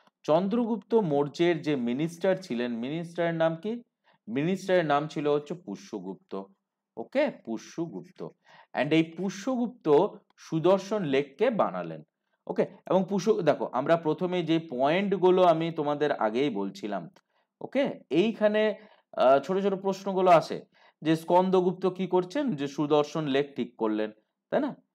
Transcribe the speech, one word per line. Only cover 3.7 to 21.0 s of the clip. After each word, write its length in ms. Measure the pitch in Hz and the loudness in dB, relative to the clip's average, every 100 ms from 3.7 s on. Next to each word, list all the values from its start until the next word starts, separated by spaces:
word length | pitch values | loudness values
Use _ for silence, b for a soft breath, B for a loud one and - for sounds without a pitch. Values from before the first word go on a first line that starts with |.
| 240 - _ _ _ - | -8 -10 _ _ _ -8
মিনিস্টারের 560 | 123 160 190 190 185 | -2 -2 -2 0 2
নাম 220 | 160 143 156 | 2 0 -2
ছিল 220 | 160 147 | -4 0
হচ্ছে 260 | 147 147 | 0 -2
পুষ্যগুপ্ত। 880 | 170 104 98 - 107 92 90 - 98 98 _ _ _ _ - | -12 -12 -14 -10 -10 -10 -14 -12 -12 -12 _ _ _ _ -14
ওকে, 340 | 117 262 285 - | -6 -2 -2 -4
পুষ্যগুপ্ত। 840 | - 110 - - 165 95 82 - 85 _ b b b | -10 -10 -10 -10 -10 -10 -16 -14 -16 _ b b b
And 200 | - 143 | -4 0
এই 80 | 160 | 2
পুষ্যগুপ্ত 1040 | 165 170 190 - - 254 240 - 165 147 202 - _ _ | 0 -2 -8 -6 -6 -4 -4 -4 4 4 4 -2 _ _
সুদর্শন 680 | - 160 160 190 190 214 | -6 0 2 2 0 -4
লেখকে 460 | 165 131 143 - 233 | 0 0 0 -2 0
বানালেন। 520 | 208 107 90 85 80 - _ _ _ - | 2 0 -2 -8 -10 -16 _ _ _ -8
ওকে, 200 | 185 190 B B | -4 -4 B B
এবং 180 | 180 185 | 0 2
পুষ্য-, 340 | 196 175 208 | -2 0 2
দেখো, 280 | 156 127 110 | 2 0 0
আমরা 240 | 123 143 165 | -2 2 2
প্রথমে 460 | 156 151 180 180 | 0 -2 -2 -2
যে 160 | 160 165 | 0 -2
পয়েন্টগুলো 840 | 165 123 139 175 202 190 180 185 | -2 -2 0 2 0 2 4 6
আমি 280 | 180 160 165 | 6 4 2
তোমাদের 420 | 160 147 147 147 | -2 -2 0 0
আগেই 380 | - 110 113 143 | 0 0 0 -2
বলছিলাম, 580 | 101 98 95 107 98 82 - _ _ _ - | -2 -6 -6 -8 -8 -8 -18 _ _ _ -16
ওকে, 300 | - 262 262 - - | -6 -2 -2 -4 -2
এইখানে, 640 | 156 220 208 214 214 214 - B B B - | 2 2 2 0 2 0 -2 B B B 2
আহ, 220 | 120 139 | 4 4
ছোট 240 | 143 190 | 4 -2
ছোট 120 | 196 | 0
প্রশ্নগুলো 560 | 190 196 190 202 190 185 | -2 -4 -4 -4 0 6
আসে 300 | 165 156 87 - b b b | 6 4 -8 -12 b b b